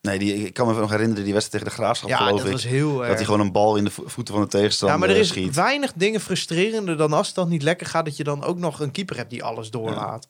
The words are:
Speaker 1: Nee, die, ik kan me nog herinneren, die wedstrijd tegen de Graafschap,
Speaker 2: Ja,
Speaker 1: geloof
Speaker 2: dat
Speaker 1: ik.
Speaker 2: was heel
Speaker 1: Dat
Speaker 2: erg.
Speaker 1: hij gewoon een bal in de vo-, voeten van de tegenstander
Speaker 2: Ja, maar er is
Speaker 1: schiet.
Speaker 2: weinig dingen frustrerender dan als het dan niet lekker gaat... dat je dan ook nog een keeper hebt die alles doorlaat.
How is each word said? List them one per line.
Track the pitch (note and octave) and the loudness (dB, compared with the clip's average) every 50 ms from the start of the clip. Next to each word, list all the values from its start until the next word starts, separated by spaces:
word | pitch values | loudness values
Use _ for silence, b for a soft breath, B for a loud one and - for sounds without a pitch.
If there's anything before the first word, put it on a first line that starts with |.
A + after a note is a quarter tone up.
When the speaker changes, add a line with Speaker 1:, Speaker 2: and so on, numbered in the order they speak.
Speaker 1:
Nee, | _ G2+ G2 F#2+ | _ -2 -2 0
die, | G2+ G2+ G2+ G#2 G#2+ | 0 0 0 0 -4
ik | F2+ F#2+ | -6 -2
kan | - B2+ | 0 2
me | A#2 A2 A#2 | 2 2 2
nog | G#2+ G#2 | 2 2
herinneren, | G#2+ G#2+ A2 A2+ A2+ G2+ G2+ | 2 2 2 2 2 0 0
die | G2+ G2 | 0 0
wedstrijd | G#2 G#2+ - - G#2+ G#2+ | 0 0 0 -4 -6 -6
tegen | G#2 - - | -6 -6 -2
de | A2 | 0
Graafschap, | G2+ A#2+ - - G2+ | 0 0 0 -2 -2
Speaker 2:
Ja, | B2+ | 0
Speaker 1:
geloof | B2 B2 B2 G2+ G2+ | 2 2 2 2 2
Speaker 2:
dat | - | 0
Speaker 1:
ik. | G2 F#2+ | 0 -2
Speaker 2:
was | - G#2+ | -2 -2
heel | A#2+ B2 C3+ D3 D#3 C#3+ | -2 0 0 0 0 -2
Speaker 1:
Dat | C3 B2 | -2 0
Speaker 2:
erg. | A#2+ A#2+ | 0 0
Speaker 1:
hij | A2 G#2+ | 0 2
gewoon | G#2 G#2 G#2 | 2 2 2
een | G#2 G2+ F2+ | 2 2 4
bal | G#2 G#2 G#2+ G#2+ | 4 4 4 4
in | G#2 G#2 | 4 2
de | G2+ | 0
vo-, | - - - | -2 -6 -12
voeten | - - - A#2 - G2+ | -10 -8 -8 -8 -4 0
van | G#2 G#2 | -2 -2
de | - | 2
tegenstander | - G2+ G2+ G#2+ - - - G2 - D#3 | 2 4 4 4 2 2 2 2 2 4
Speaker 2:
Ja, | F3 | 4
maar | F#3 G3 | 4 6
er | G3 | 4
is | G#3+ E3+ | 4 2
Speaker 1:
schiet. | E3 - F#2 - C#3+ | 2 -2 -2 -2 0
Speaker 2:
weinig | D3 F3+ A#3 C4+ C#4+ C#4 C4 - | 2 2 2 2 0 -2 -4 -2
dingen | E3 F3 G#3 A3 G#3+ | 0 0 0 0 0
frustrerender | - - F#3+ D#3 - - E3+ E3 F#3 A3 A3 A3 G#3 F3+ E3 | -2 -2 -4 -4 -4 -2 0 0 0 0 0 -2 -2 -2 0
dan | D3+ D#3 D3+ D3+ | 2 2 2 4
als | D#3 G3+ | 2 0
het | - - | 0 -2
dan | - F#3 E3+ | -2 0 0
niet | F3 E3 C#3 | 0 2 2
lekker | D3+ E3+ F3 - | 2 0 0 -4
gaat... | - - E3 D#3+ | -2 -2 -2 -2
dat | D#3 C#3+ | -2 -4
je | - D3+ | -4 -4
dan | D3 D3 C#3+ C#3 | -4 -4 -4 -2
ook | - F3+ F3+ | -4 -4 -2
nog | F3 E3 D3+ - | -4 -4 -4 -4
een | D3+ C#3+ | -6 -6
keeper | C3+ - G3+ F#3 - | -4 -6 -6 -6 -6
hebt | A#2+ A#2+ G#2+ | -8 -8 -8
die | A#2+ A#2+ B2 | -8 -8 -8
alles | A#2 A2+ A2+ A2+ A2 | -8 -8 -8 -10 -8
doorlaat. | A2 B2 A2 A2+ A2 G#2 G#2+ A2 A2 A#2 - | -8 -6 -4 -4 -4 -4 -6 -6 -8 -10 -12